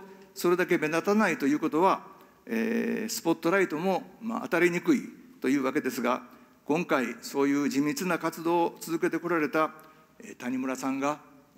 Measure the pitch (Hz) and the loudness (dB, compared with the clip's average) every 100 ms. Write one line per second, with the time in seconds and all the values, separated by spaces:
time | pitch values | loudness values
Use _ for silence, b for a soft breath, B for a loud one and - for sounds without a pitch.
0 | - B B - 175 180 175 175 156 165 | -4 B B -2 2 2 4 2 2 0
1 | 185 208 202 147 135 147 156 151 185 156 | 2 4 4 2 2 2 0 2 4 2
2 | - - B B - 113 113 113 117 113 | -4 -20 B B -6 -2 0 0 -2 -2
3 | 110 - 165 160 165 196 180 151 185 180 | -4 -4 -2 0 2 2 2 0 -2 -2
4 | - - 113 113 131 170 175 175 175 123 | -4 -12 -8 -6 -2 2 4 4 2 2
5 | - - - - 131 143 131 147 127 120 | 0 -14 -20 -6 0 2 0 0 -2 -2
6 | 120 127 - B B B - 156 170 147 | 0 -2 -4 B B B -2 -2 2 0
7 | 120 117 - 143 139 143 139 131 147 143 | 0 -6 -6 0 2 2 0 0 0 0
8 | - 165 160 170 165 175 170 - - 160 | -2 -2 -2 -4 0 2 0 -4 -6 -2
9 | 175 160 170 165 147 160 156 - B B | -2 -2 -2 -2 0 0 -2 -4 B B
10 | B - - - 123 131 131 131 135 135 | B -20 -20 -10 -6 -4 -4 -4 -4 -2
11 | 139 151 - - _ | -2 -4 -10 -20 _